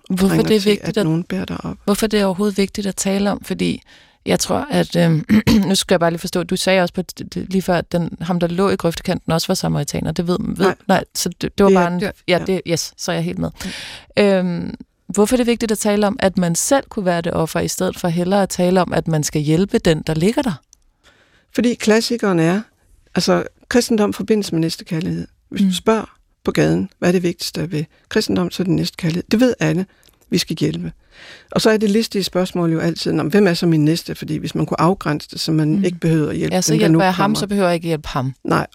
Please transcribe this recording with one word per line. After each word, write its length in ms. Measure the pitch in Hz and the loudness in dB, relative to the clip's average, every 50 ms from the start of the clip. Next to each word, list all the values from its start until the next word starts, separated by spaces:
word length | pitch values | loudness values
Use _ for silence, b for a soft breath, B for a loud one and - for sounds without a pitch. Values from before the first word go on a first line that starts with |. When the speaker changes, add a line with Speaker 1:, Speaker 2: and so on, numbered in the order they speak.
| _ - | _ -4
Speaker 1:
Hvorfor 200 | 190 180 190 190 | -2 0 2 2
Speaker 2:
Trænger 180 | 165 160 - | 2 2 2
Speaker 1:
det 100 | 165 220 | 4 2
er 40 | 214 | 2
Speaker 2:
til, 100 | 190 208 | 4 2
Speaker 1:
vigtigt 180 | 208 202 - 165 | 0 0 -2 -4
Speaker 2:
at 80 | - | -2
Speaker 1:
at 80 | 220 196 | 0 0
Speaker 2:
nogen 180 | 156 160 165 180 | 0 0 -2 -2
bærer 200 | - 190 190 190 | -4 -6 -6 -6
dig 200 | - 170 170 - | -6 -8 -8 -8
op? 120 | 165 190 - - | -10 -10 -6 -2
Speaker 1:
Hvorfor 220 | - 202 - 226 | -2 0 0 0
det 140 | 214 214 208 | 0 2 2
er 40 | 202 | 2
overhovedet 340 | 190 180 175 208 208 196 202 | 0 0 0 -2 -2 0 0
vigtigt 280 | 196 196 - - 202 | -2 -2 -2 -6 -6
at 100 | 196 190 | -4 -4
tale 340 | - - 196 190 196 202 202 | -4 -2 -2 0 0 0 0
om? 140 | 180 - - | -2 -4 -6
Fordi 380 | - 185 170 180 175 - - - b b b b b b b b | -6 -4 -2 -2 -2 -2 -4 -8 b b b b b b b b
jeg 140 | - 180 175 | 0 0 0
tror, 260 | - - 180 190 - 302 | 0 0 -2 -2 -2 0
at, 260 | 220 180 165 - - | 0 0 0 0 2
øhm, 280 | 170 170 165 160 151 - - 208 214 - | 2 2 4 2 2 2 4 2 4 4
<clears throat> 220 | - 233 214 196 - | 4 4 4 4 2
nu 60 | 196 | 0
skal 200 | - - - 190 | 0 2 2 2
jeg 60 | 175 | 2
bare 100 | 170 170 | 2 2
lige 80 | 170 170 | 0 -2
forstå, 220 | - 180 - 185 | -6 -4 -4 -4
du 140 | 165 170 190 | -2 -2 -2
sagde 260 | 180 - 190 185 190 | -2 0 2 2 2
også 120 | 175 175 - | 2 0 -2
på 60 | 185 | -6
d-, 240 | 170 - - - 135 - - | -8 -8 -8 -14 -12 -10 -10
d-, 100 | 180 - 185 | -10 -6 -2
lige 140 | 185 190 | -2 -2
før, 120 | 170 - 180 165 | 0 0 0 0
at 140 | - - | 0 -2
den, 240 | - 170 165 - - - | -2 -2 -2 -2 -6 -8
ham, 200 | 165 170 185 175 | -4 -4 -2 0
der 60 | 170 | 0
lå 220 | 170 170 175 202 190 | 0 0 0 0 0
i 60 | 190 | 0
grøftekanten, 560 | 190 - 170 165 - - - 170 160 - - | 0 0 -2 -2 -4 -4 -4 -4 -4 -2 -2
også 140 | 160 170 - | -2 0 0
var 80 | - 190 | -2 -2
samaritaner. 580 | - - 165 160 151 143 - - - - - | -2 -2 -2 -2 -2 -2 -4 -4 -4 -4 -4
Det 140 | 160 180 175 | -4 -2 -2
ved, 100 | 175 180 - | -2 -2 -2
ved 260 | - - - - 190 | -2 -4 -2 0 0
Speaker 2:
Nej. 80 | 190 175 - _ - | 0 0 0 _ 0
Speaker 1:
nej, 160 | 190 - - - - | 0 0 0 -2 -6
så 140 | - - 180 | -6 -6 -6
det, 300 | 175 - - - - - | -6 -6 -8 -4 0 4
det 60 | 202 | 4
var 40 | 196 | 6
Speaker 2:
Det 60 | 196 | 6
er 40 | 185 | 6
Speaker 1:
bare 120 | 175 175 175 | 4 2 0
en, 60 | 180 | -2
Speaker 2:
dyr. 100 | 208 180 - _ _ - | -4 -4 -6 _ _ 0
Speaker 1:
ja, 100 | 180 170 | 0 0
Speaker 2:
Ja. 60 | 165 | 0
Speaker 1:
det, 160 | 175 185 175 - | 0 -2 -2 -2
yes, 260 | - 165 160 - - - | -2 -4 -4 -4 -8 -10
så 160 | - - - | -10 -6 -4
er 40 | 170 | -2
jeg 80 | 165 165 | -2 -2
helt 140 | 180 180 175 | -4 -4 -4
med. 120 | 165 165 - B B 185 B B B B B B B B - | -6 -6 -6 B B -12 B B B B B B B B 0
Speaker 2:
Mm. 60 | - | 2
Speaker 1:
Øhm, 520 | 208 202 196 185 185 180 175 170 175 - - - - _ _ _ _ | 4 4 4 2 2 0 -2 -4 -6 -8 -10 -12 -16 _ _ _ _
hvorfor 280 | - 180 196 208 208 254 | -4 0 2 2 4 4
er 20 | |
det 100 | 240 247 | 2 2
vigtigt 260 | 233 233 220 233 220 | 2 0 0 0 -2
at 60 | 214 - | -2 0
tale 280 | - 214 208 208 208 | 0 0 2 2 2
om, 100 | 196 202 - | 0 0 0
at 180 | - 190 180 190 | 0 0 2 2
man 160 | 180 170 170 | 0 0 0
selv 300 | - - - 277 277 - - | 0 0 2 0 0 0 -2
kunne 160 | - 220 185 | -8 -4 -2
være 160 | 180 175 170 | 0 0 0
det 120 | 170 165 - | -2 -2 -2
offer, 260 | 165 165 156 - 170 | -2 -2 -2 -2 -2
i 80 | 170 160 | -2 -2
stedet 300 | - - 180 185 185 - | -2 -2 -4 -4 -4 -2
for 100 | - 175 | -2 -2
hellere 340 | 165 175 175 180 196 202 | 0 0 0 2 2 2
at 60 | 190 180 | 2 0
tale 320 | - - 180 180 185 190 | 0 0 2 2 4 2
om, 100 | 170 - | 2 2
at 160 | - 165 160 - | 0 -2 0 0
man 160 | 160 151 143 | 0 -2 -2
skal 180 | - - 156 | -2 -2 -2
hjælpe 360 | 147 147 156 165 196 202 - 226 | 0 2 2 2 2 2 0 2
den, 240 | - 180 156 156 - | 2 2 2 2 0
der 80 | - 156 | -4 -2
ligger 280 | 156 165 208 240 302 | 0 2 0 2 0
der? 200 | 277 254 156 - _ _ _ _ _ _ b b b b b b b b b b b b b | 0 -2 -4 -6 _ _ _ _ _ _ b b b b b b b b b b b b b
Speaker 2:
Fordi 200 | - 214 240 226 | 0 0 0 0
klassikeren 640 | - - 214 214 226 226 - 240 226 - 202 185 165 | 0 2 4 4 4 2 0 -2 -2 0 2 2 4
er, 220 | 160 165 180 208 220 _ _ _ _ _ _ _ _ _ - | 4 2 2 0 -4 _ _ _ _ _ _ _ _ _ -4
altså, 300 | 190 - - 180 175 - - _ _ _ - | -2 0 2 2 0 0 -6 _ _ _ 0
kristendom 440 | - 247 240 - 233 208 208 202 | 0 0 2 2 2 2 2 0
forbindes 400 | 196 - 196 - 220 214 202 - | -2 -2 -2 0 0 0 0 -2
med 80 | 175 160 | -2 0
næstekærlighed. 640 | 165 165 - - 214 - 175 160 180 170 165 170 165 - _ _ _ - | 0 -2 -4 -6 -8 -6 -6 -4 -4 -4 -4 -6 -8 -10 _ _ _ -8
Hvis 140 | - 202 | -2 0
Speaker 1:
Mm. 60 | 202 190 | 2 2
Speaker 2:
du 60 | 180 | 2
spørger 400 | - - 220 220 214 208 - - _ _ _ _ _ - | 0 2 2 2 2 0 -6 -14 _ _ _ _ _ -6
på 80 | - | -2
gaden, 380 | - 170 151 156 165 175 196 - _ - | 0 2 2 2 2 0 -2 -4 _ -2
hvad 100 | - 180 | 0 2
er 40 | |
det 100 | 180 185 | 2 2
vigtigste 500 | 175 170 180 - - - - 175 156 170 | 0 -2 -4 -4 -8 -8 -6 -6 -6 -4
ved 120 | 170 151 160 - b b b b | -4 -4 -4 -6 b b b b
kristendom, 420 | - 220 220 - 196 185 180 170 | -2 -2 0 0 0 0 0 -2
så 120 | - - | -2 -2
er 20 | - | 0
det 80 | 190 156 | 0 0
næstekærlighed. 500 | 156 165 - - - - 160 160 175 - - | 0 -2 -4 -6 -4 -4 -2 -2 -2 -2 0
Det 100 | - 220 | 2 4
ved 140 | 254 247 226 - | 4 4 2 2
alle, 260 | 160 156 156 175 190 - b b b b b b b - | 0 0 0 0 -2 -6 b b b b b b b -2
vi 80 | - 175 | -2 -2
skal 180 | - - 165 | -2 -2 -4
hjælpe. 360 | - 147 156 156 170 175 165 - _ B B B B B B B B B B | -2 -2 -2 -2 -4 -8 -10 -12 _ B B B B B B B B B B
Og 100 | B - | B 2
så 100 | - 226 | 4 4
er 60 | 220 | 4
det 140 | 208 220 202 | 4 2 2
listige 340 | 202 226 226 - - 202 180 | 2 2 0 -2 -2 -4 -4
spørgsmål 480 | - - 180 185 185 - 180 170 165 | -2 -2 -2 -2 -2 -2 -2 0 0
jo 60 | 165 160 | 0 0
altid, 340 | 151 170 165 - - 170 | 0 -2 -2 -2 -2 -2
"Nå, 100 | 165 160 | -2 0
hvem 240 | 143 147 147 202 214 | 0 2 2 4 4
er 80 | 180 170 | 4 2
så 120 | - 185 | 2 2
min 180 | 170 160 156 147 | 2 4 4 4
næste?" 300 | 151 165 170 - - 156 | 2 2 0 -4 -10 -12
Fordi 220 | - - - 151 | -10 -8 -8 -6
hvis 180 | 147 - 165 - | -6 -6 -4 -4
man 120 | 160 156 | -2 -2
kunne 140 | - - - | -2 0 2
afgrænse 480 | 156 170 196 - - 165 147 147 - - | 2 2 2 0 -2 -4 -4 -4 -6 -10
det, 100 | - 170 | -10 -8
så 120 | - - | -4 0
man 240 | 160 156 156 151 156 | 0 2 2 2 2
Speaker 1:
Mm. 80 | 202 190 | 2 0
Speaker 2:
ikke 140 | 185 180 170 | 0 -2 -2
behøvede 320 | - 165 160 156 147 - | 0 0 2 2 0 0
at 60 | - | -2
hjælpe 180 | 160 165 151 180 | -2 -2 -2 0
Speaker 1:
Ja, 60 | 185 | 0
så 120 | 180 - | 0 2
Speaker 2:
dem, 60 | 156 - | 2 4
der 40 | - | 4
Speaker 1:
hjælper 60 | 165 160 165 | 4 4 4
Speaker 2:
nu 60 | 190 | 4
Speaker 1:
jeg 100 | 185 185 | 4 2
ham, 100 | 185 190 | 2 0
Speaker 2:
kommer. 140 | 208 214 - | 0 0 -2
Speaker 1:
så 80 | 214 | -2
behøver 220 | 196 208 202 190 175 | -2 0 0 2 2
jeg 60 | 175 | 0
ikke 120 | 165 175 | 0 -2
hjælpe 220 | 170 165 151 - - | -2 -4 -4 -4 -6
ham. 260 | - 147 123 135 131 _ - | -6 -4 -4 -4 -6 _ -4
Speaker 2:
Nej, 220 | - 165 156 156 - | -2 0 0 -2 -2